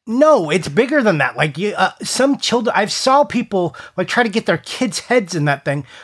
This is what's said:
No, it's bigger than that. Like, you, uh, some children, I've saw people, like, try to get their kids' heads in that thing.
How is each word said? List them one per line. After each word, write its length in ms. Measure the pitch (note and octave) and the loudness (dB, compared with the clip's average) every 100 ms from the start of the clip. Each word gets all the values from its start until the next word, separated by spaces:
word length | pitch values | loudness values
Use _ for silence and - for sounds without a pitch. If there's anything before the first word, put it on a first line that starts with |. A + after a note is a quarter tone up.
| - | -4
No, 420 | A#3+ D4+ C4+ D3+ | 2 4 4 4
it's 200 | F3 D#3 | -2 0
bigger 340 | D3+ B3+ D4+ | 0 2 2
than 160 | G#3+ D#3 | 2 2
that. 180 | B2+ B2+ | 0 -2
Like, 220 | D#3 C#3 | -4 -2
you, 160 | G#3 F3 | -4 -2
uh, 140 | F#3 - | -2 -4
some 360 | - - C4+ C4+ | -6 0 0 0
children, 340 | - B3 A3 E3+ | 0 0 0 0
I've 160 | G#3+ | -2
saw 320 | - C4 C4+ | -2 2 2
people, 500 | - B3 - F#3+ E3+ - - - | 2 -2 -2 -2 -2 -6 -12 -8
like, 100 | F3+ | -4
try 140 | A#3+ | 0
to 60 | A#3+ | 0
get 180 | G#3 - | -2 -2
their 120 | E3+ | -2
kids' 420 | - - B3+ - | -4 -6 -4 -4
heads 340 | - B3 F3+ | 0 0 0
in 120 | E3 D3 | -2 -2
that 180 | C#3 | -2
thing. 200 | D3 C#3+ - - | -4 -6 -8 -18